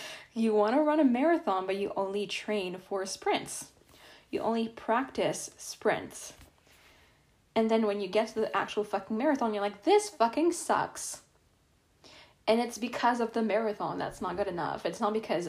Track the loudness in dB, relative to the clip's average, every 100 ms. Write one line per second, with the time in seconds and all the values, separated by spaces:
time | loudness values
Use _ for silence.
0 | -14 -14 -10 0 2 4 4 4 4 4
1 | 4 6 4 4 2 -2 -2 -2 -2 -2
2 | -2 -2 -4 -6 -2 -2 -2 -8 -6 -6
3 | -6 -4 0 0 -2 -12 -14 _ _ -20
4 | -20 -20 -8 -4 -2 0 -2 -6 -2 0
5 | 0 -2 -2 -2 -8 -14 -16 -4 0 0
6 | -4 -14 -16 -18 -20 _ _ -20 -20 _
7 | _ _ _ _ _ 0 4 4 2 0
8 | 0 0 0 -2 0 0 -2 -2 -2 -4
9 | -4 0 2 2 2 0 -2 -2 4 4
10 | 4 2 2 4 2 2 0 0 0 -6
11 | -10 -12 _ _ _ _ _ _ _ _
12 | -20 -20 -20 _ 2 2 2 -4 -8 0
13 | 2 2 0 0 0 0 0 -2 -4 -4
14 | -6 -6 -6 -4 -4 -2 -4 -2 -4 -2
15 | 0 0 -2 -4